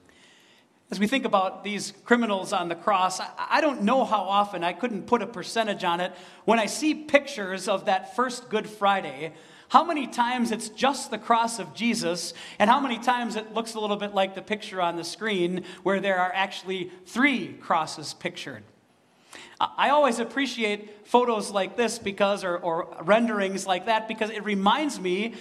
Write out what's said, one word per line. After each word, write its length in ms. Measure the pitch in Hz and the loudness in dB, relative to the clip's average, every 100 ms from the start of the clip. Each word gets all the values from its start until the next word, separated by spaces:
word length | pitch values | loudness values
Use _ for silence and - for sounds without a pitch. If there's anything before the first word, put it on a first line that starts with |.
| _ - - - _ _ _ _ _ | _ -20 -20 -20 _ _ _ _ _
As 80 | 180 | -2
we 80 | 208 | 0
think 180 | 269 - | 0 2
about 380 | 208 190 - | 2 0 -4
these 300 | 202 202 - - | -8 -6 -8 -12
criminals 500 | - 240 226 196 180 | 2 4 4 -2 0
on 160 | 196 170 | -2 -2
the 60 | 170 | -2
cross, 440 | - 190 185 - | 2 4 2 0
I, 100 | - - | -8 -8
I 240 | - 269 | 0 2
don't 200 | 311 233 | 2 2
know 240 | 208 262 214 | 2 4 2
how 160 | 208 | 0
often, 420 | 185 202 202 180 | 2 2 2 0
I 100 | 170 | -2
couldn't 340 | 180 247 196 - | -2 -4 -4 0
put 140 | 240 | 0
a 60 | 226 | 0
percentage 560 | 190 - 226 214 196 | -8 -4 -2 -2 -2
on 160 | 185 170 | 0 0
it, 140 | 180 - - - - | -2 -6 -18 -2 4
when 140 | 226 | 4
I 80 | 208 | 2
see 260 | - 302 | 0 0
pictures 760 | 294 - 285 277 - 190 190 180 | -2 2 2 2 -4 -6 -4 -2
of 180 | 190 208 | 0 2
that 300 | 190 - - | 0 0 -2
first 340 | 254 247 - | -2 -4 -4
Good 200 | 214 - | -4 -4
Friday, 640 | - 196 196 160 135 160 - - - - | 0 2 2 -2 -8 -10 -12 -20 -20 4
how 140 | 262 | 4
many 220 | 330 311 233 | 4 0 -2
times 460 | - 240 254 220 | -2 0 0 0
it's 180 | 214 - | -2 -6
just 400 | - 247 277 - | 0 2 2 -4
the 80 | 214 | -6
cross 400 | - 233 233 214 | 2 2 2 -4
of 160 | 160 | -10
Jesus, 640 | - 233 208 170 175 - - - - | -2 0 2 0 -2 -6 -12 -12 2
and 100 | 208 | 4
how 100 | 269 | 6
many 200 | 277 220 | 2 0
times 360 | 254 247 233 214 | 0 0 -2 -4
it 200 | 214 214 | -4 -6
looks 180 | 226 | -6
a 60 | 226 | -4
little 160 | 214 202 | -2 -2
bit 180 | 202 | 0
like 220 | 202 196 190 | 0 0 -4
the 60 | |
picture 380 | 180 208 - 185 | -6 -6 -6 -2
on 180 | 175 170 | 0 -2
the 60 | |
screen 600 | 165 - 220 196 175 180 175 - | -6 -6 -2 0 0 -2 -8 -4
where 180 | 180 196 | 0 2
there 200 | 196 185 | 2 2
are 120 | 180 190 | 2 0
actually 560 | 196 - 180 190 180 - - | -2 -4 -6 -6 -6 -12 -8
three 460 | 220 285 226 156 | 2 2 2 -4
crosses 600 | - - 175 156 - 143 | -10 0 0 0 -6 -12
pictured. 500 | - 175 - 147 117 101 _ _ _ _ _ _ - - - | -10 -10 -8 -12 -14 -18 _ _ _ _ _ _ -20 -20 -4
I, 100 | - - | -4 2
I 120 | 214 | 4
always 300 | 294 277 - | 6 4 2
appreciate 880 | - 269 277 - 214 208 214 - - | -2 -2 -4 -2 -2 -2 -8 -20 2
photos 420 | 240 247 220 190 | 4 4 0 -2
like 260 | 196 190 220 | -2 -2 0
this 220 | 226 - | 0 0
because, 460 | 202 196 202 202 | -6 2 2 2
or, 120 | 185 175 | -2 -2
or 400 | 180 165 175 - | -2 -2 -4 -4
renderings 640 | 170 220 233 208 190 190 196 | 4 4 4 0 0 -2 -2
like 220 | 180 226 | -2 2
that, 200 | 220 220 | 0 -2
because 220 | 214 214 | -4 -4
it 140 | 214 | -4
reminds 560 | 208 196 196 254 311 214 | -2 2 4 4 0 -4
me, 340 | 185 185 226 - | -2 -2 -2 -8